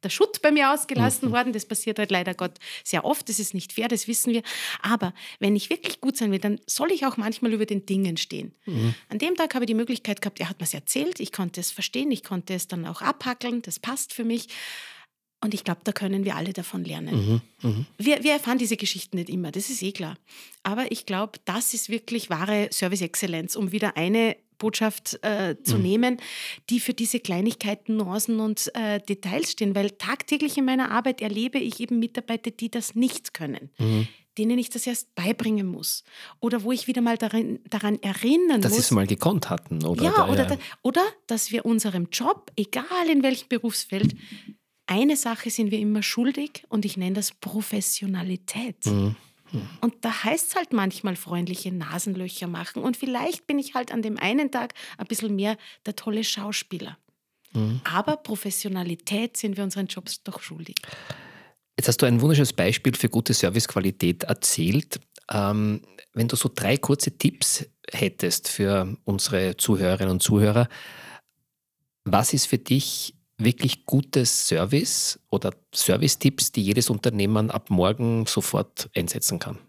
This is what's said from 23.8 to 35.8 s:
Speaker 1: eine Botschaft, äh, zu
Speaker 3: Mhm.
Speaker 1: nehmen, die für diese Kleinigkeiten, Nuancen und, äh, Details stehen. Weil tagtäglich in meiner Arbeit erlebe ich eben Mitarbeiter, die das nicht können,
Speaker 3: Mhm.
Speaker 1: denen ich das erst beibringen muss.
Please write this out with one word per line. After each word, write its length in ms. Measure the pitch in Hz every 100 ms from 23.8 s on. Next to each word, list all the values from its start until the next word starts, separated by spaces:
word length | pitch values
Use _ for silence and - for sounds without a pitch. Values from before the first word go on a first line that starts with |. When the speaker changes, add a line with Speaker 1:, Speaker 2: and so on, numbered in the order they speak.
| 214 -
Speaker 1:
eine 380 | 170 220 226 - _ _
Botschaft, 640 | 214 214 220 - - -
äh, 340 | 214 208 190 -
zu 140 | 269 113
Speaker 3:
Mhm. 60 |
Speaker 1:
nehmen, 340 | 175 208 247 247 - - - - -
die 100 | 233
für 140 | -
diese 260 | - 226 240
Kleinigkeiten, 760 | - 175 208 226 214 208 - 220
Nuancen 440 | 196 196 214 226
und, 340 | 220 208 -
äh, 260 | - 220 208
Details 520 | 202 196 190 220 330
stehen. 220 | - 208
Weil 160 | 196 202
tagtäglich 680 | 202 185 269 - 294 302 285
in 80 |
meiner 260 | 262 262 262
Arbeit 300 | 226 247 254
erlebe 380 | 214 208 240 269
ich 200 | 240 -
eben 200 | 233 233
Mitarbeiter, 520 | 226 - 233 226 233
die 200 | 226 233
das 240 | 240 226
nicht 400 | 226 247 - -
können, 340 | - 156 131 139 _
Speaker 3:
Mhm. 300 | 110 110 110 - _ -
Speaker 1:
denen 200 | 220 247
ich 120 | 240
das 160 | 240 247
erst 280 | 240 -
beibringen 520 | - 180 220 220 214 190
muss. 380 | 175